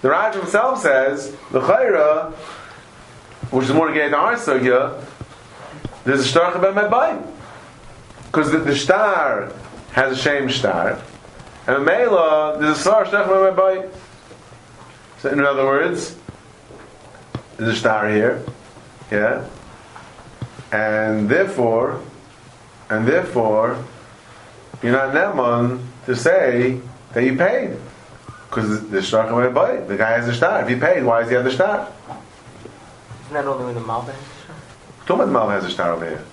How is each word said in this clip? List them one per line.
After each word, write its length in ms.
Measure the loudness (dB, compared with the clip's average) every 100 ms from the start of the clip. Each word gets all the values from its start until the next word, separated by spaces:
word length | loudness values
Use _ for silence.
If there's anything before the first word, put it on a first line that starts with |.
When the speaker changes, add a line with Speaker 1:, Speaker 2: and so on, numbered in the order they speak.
Speaker 1:
The 60 | 2
Rajba 260 | 2 0 -2
himself 440 | 0 2 2 0
says, 560 | 2 4 2 -2 -8 -14 -4
the 100 | -2
Chayra, 720 | 4 4 4 4 4 2 -2 -12 -16 -18 -20 -20 -20 -20 -20 -20 -20 -14 -2
which 160 | -2 2
is 60 |
more 200 | 2 2
gay 120 | 0
than 100 | 0
our 220 | 0 0 -2
sugya, 680 | -2 0 2 2 0 -6 -16 -18 -20 -20 -20 -20 -20 -14 -14 -8
there's 160 | -2 0
a 40 |
shtar 320 | 2 2 0 2
by 120 | 0
my 180 | 0 0
boy. 300 | 2 0 -2 -12 -18 -20 -20 -20 -20 -20 -20 -20 -20 -4
'Cause 200 | -2 0
the, 60 | 0
the 160 | 0
shtar 760 | -2 2 2 2 2 0 -2 -6 -14 -18 -20 -6
has 200 | 0 0
a 80 | 0
shame 280 | 0 0 -2
shtar. 500 | -2 -2 0 -2 -4 -10 -20 -20 -20 -20 -10 -2
And 180 | 0
Mela, 720 | 2 2 4 4 4 2 2 0
there's 200 | 0 2
a 20 |
sar 240 | 4 4 4
shtar 200 | 0 2
by 240 | 4 4
my 60 | 4
boy. 320 | 2 0 -6 -14 -20 -20 -20 -20 -20 -20 -20 -20 -20 -20 -20 -8
So 100 | -4
in 100 | 2
other 200 | 2 2 2
words, 500 | 2 0 -4 -8 -14 -20 -20 -20 -20 -20 -20 -20 -20 -20 -20 -14 -14 -14 -4
there's 120 | -2
a 40 | 0
shtar 320 | 2 2 2
here. 340 | 2 2 -2 -8 -16 -20 -20 -20 -20 -6
Yeah? 340 | -2 0 -2 -8 -16 -20 -20 -20 -20 -20 -20 -20 -16 -16 -16 -6
And 560 | -2 0 0 0 0 2
therefore, 720 | 2 2 0 2 2 0 -4 -12 -20 -20 -20 -20 -20 -20 -20 -6
and 180 | 0 2
therefore, 800 | 2 0 0 2 2 2 -2 -10 -18 -20 -20 -20 -20 -20 -20 -20 -6
you're 100 | 0
not 200 | 2 2
Neman 720 | 0 0 0 2 2 0 -2 -10 -14 -4
to 80 | 0
say 640 | 4 4 4 2 0 -2 -8 -20 -6
that 120 | 0
you 120 | 0 2
paid. 400 | 2 0 -4 -8 -14 -20 -20 -20 -20 -20 -8
'Cause 180 | -4 -2
the, 180 | -2 -2
the 160 | -4
shtar 220 | 0 0 2
by 180 | 2 2
my 0 |
boy, 360 | 2 0 0 -4
the 100 | -2
guy 160 | 0
has 160 | 0 0
a 40 |
shtar. 280 | 0 0 2
If 60 | 0
he 80 | 0
paid, 260 | 2 2
why 160 | 4 2
does 80 | 2
he 60 |
have 100 | 0
the 60 | 0
shtar? 380 | 0 0 0 -6 -14 -18 -18 -18 -20 -20 -20 -20 -20 -20 -20 -20 -20
Speaker 2:
Isn't 120 | -8
that 100 | -6 -4
only 180 | -4 -6
when 80 |
the 60 | -8
Malva 320 | -6 -6 -6
has 80 | -14
the 240 | -16 -20
shtar? 120 | -20 -20 -20 -20 -20 -20 -2
Speaker 1:
Talking 80 | 0
about 100 | 2
the 60 |
Malva 200 | 2 2
has 120 | -2
a 60 | -4
shtar 220 | -2 -2
over 160 | -2 -6
here. 160 | -8 -12